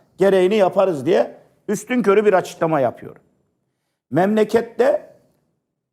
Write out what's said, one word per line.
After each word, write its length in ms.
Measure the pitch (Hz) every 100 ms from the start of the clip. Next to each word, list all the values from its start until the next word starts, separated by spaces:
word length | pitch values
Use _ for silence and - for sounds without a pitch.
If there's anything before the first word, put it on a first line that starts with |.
| _ -
gereğini 380 | 196 190 180 220
yaparız." 500 | 180 190 190 156 131
diye 300 | 190 - - _ _ -
üstünkörü 580 | 208 - 247 202 196 214
bir 80 |
açıklama 460 | 185 - - 165 156
yapıyor. 360 | 123 - - - _ _ _ _ _ _ _ _ _
Memlekette 1040 | - 190 214 214 226 226 - 247 - - _ _ _ _ _ _ _ _